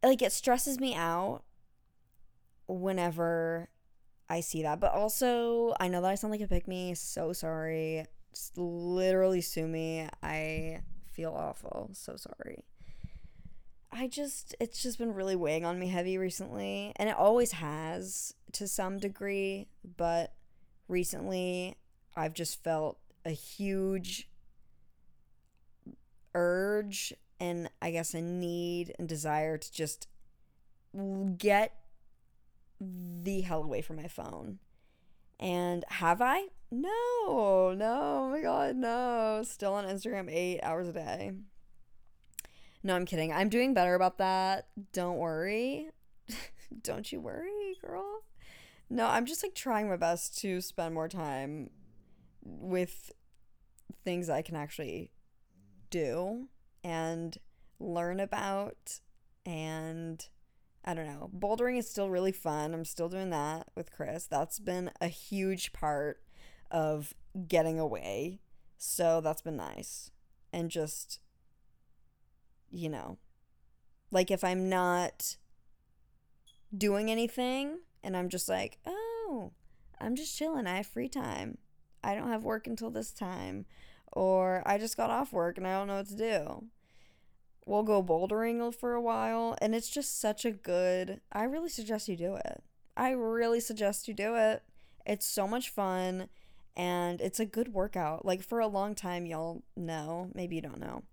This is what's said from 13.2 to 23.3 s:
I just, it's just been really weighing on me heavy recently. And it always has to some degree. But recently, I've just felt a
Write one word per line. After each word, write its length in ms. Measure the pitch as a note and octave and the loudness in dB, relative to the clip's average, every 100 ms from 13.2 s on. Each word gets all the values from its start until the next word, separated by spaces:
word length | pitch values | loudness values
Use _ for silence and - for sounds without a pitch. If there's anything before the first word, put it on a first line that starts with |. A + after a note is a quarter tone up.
| - - - - - - - | -12 -14 -12 -12 -12 -18 -14
I 160 | A#3 B3+ | -6 -4
just, 480 | B3+ C#4+ C#4 - - | -2 -4 -4 -10 -4
it's 240 | A#3 - | -4 -2
just 160 | B3+ A3+ | -4 -2
been 140 | A#3 | -2
really 220 | G3+ F#3+ F#3+ | 0 0 2
weighing 300 | D#3+ D#3+ E3+ | 2 2 2
on 140 | F3+ | 0
me 80 | F3+ | 0
heavy 300 | F#3 F3+ F#3 | 0 0 0
recently. 760 | F#3 - G3 G3+ G3 G3 G3+ - | 0 -2 -6 -6 -4 -4 -6 -2
And 140 | G#3+ | 0
it 80 | - | 6
always 360 | G3 A#3+ A#3+ | 8 8 6
has 800 | D#3+ D#3+ D3+ D#3+ F3 F#3 F#3+ - - - | 2 -4 -4 -4 -6 -6 -6 -8 -10 -10
to 140 | - G3+ | -6 -4
some 320 | - F#3+ G3 | -2 -2 -2
degree. 680 | G3 G3 G3+ G3 G3 G3 G#3 - F#3 F3 | -4 -4 -2 0 0 -2 -8 -16 -20 -2
But 360 | E3+ E3+ E3+ - - - - - - | 2 2 0 -6 -18 -20 -20 -20 -2
recently, 880 | F3+ F3+ - F#3+ F#3 F3+ F3+ F3+ - - _ _ - | 0 0 -2 -2 -2 0 -2 -4 -10 -20 _ _ -4
I've 180 | D#3+ | -2
just 300 | E3 E3 - | -2 -6 -4
felt 360 | - D#3+ D#3 - - - | 0 0 0 -4 -14 -12
a 60 | E3 | -6